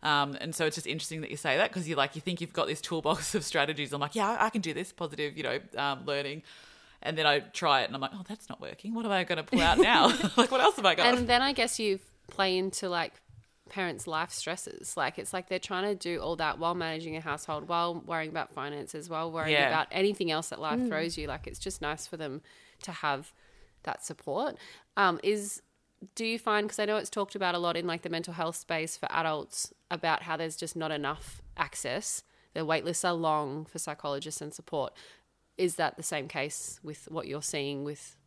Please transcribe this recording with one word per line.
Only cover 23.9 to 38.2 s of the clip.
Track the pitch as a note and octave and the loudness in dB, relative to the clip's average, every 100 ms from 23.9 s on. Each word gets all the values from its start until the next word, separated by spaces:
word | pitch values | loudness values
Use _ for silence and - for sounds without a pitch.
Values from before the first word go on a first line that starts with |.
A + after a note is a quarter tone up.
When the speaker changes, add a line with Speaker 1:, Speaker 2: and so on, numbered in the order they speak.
| - - | -6 -8
Speaker 2:
support. | D#3 - D3+ C#4+ - - - _ - | -10 -4 -2 -2 -4 -16 -20 _ 2
Um, | G3 E3+ | 4 4
is, | - G#3 G3+ - _ _ _ _ G3 | 2 2 0 -8 _ _ _ _ -16
do | - A3+ | -4 -2
you | A3+ | -2
find, | A3+ G#3 G#3 | 2 2 2
'cause | - | 0
I | G#3 | 0
know | G#3+ | 0
it's | - | -2
talked | - G3 G3 | -4 -4 0
about | F#3 F3 | 0 2
a | |
lot | F3 E3+ | 0 0
in, | F3 | -2
like, | E3 | -4
the | E3+ | -2
mental | E3 F3 E3+ | -4 -4 -4
health | E3 E3+ | -2 -4
space | - E3 D#3+ - | -4 -2 -2 -4
for | - | -2
adults | - E3 D#3 - - - _ _ | 0 0 -2 -4 -6 -8 _ _
about | F3 E3 D#3 | -2 2 0
how | E3+ D#3 | 0 -4
there's | E3 D#3 | -4 -4
just | E3 E3 | -6 -4
not | D#3+ | -2
enough | D3+ C#3+ D#3 - - - - | -2 -2 -4 -8 -14 -16 -4
access. | - - C3 C#3+ - - - _ _ | -4 -2 -4 -2 -2 -6 -8 _ _
The | D#3+ | -6
wait | D#3 D#3+ E3+ | 0 0 2
lists | E3 | 0
are | F#3 | 0
long | E3+ E3 D3+ D3 C#3+ D#3 | 2 2 2 0 -6 -8
for | D#3+ | -8
psychologists | - D3+ D3 C#3+ D3+ - | -8 -6 -4 -4 -6 -8
and | D3 | -10
support. | D3+ - D#3 C3 - - - _ _ _ - | -12 -4 -2 -2 -6 -20 -20 _ _ _ -2
Is | F3+ E3 | 0 2
that | D#3+ - | -2 -2
the | |
same | D#3+ D#3 C3 | -4 -4 -4
case | D3+ C#3+ - - - | -4 -4 -4 -10 -12
with | - D3+ - | -12 -14 -8
what | D#3+ - | -8 -6
you're | D3 | -6
seeing | - D3+ C#3 C#3 | -4 -2 -2 -4
with | D3 D3 - - | -6 -8 -14 -20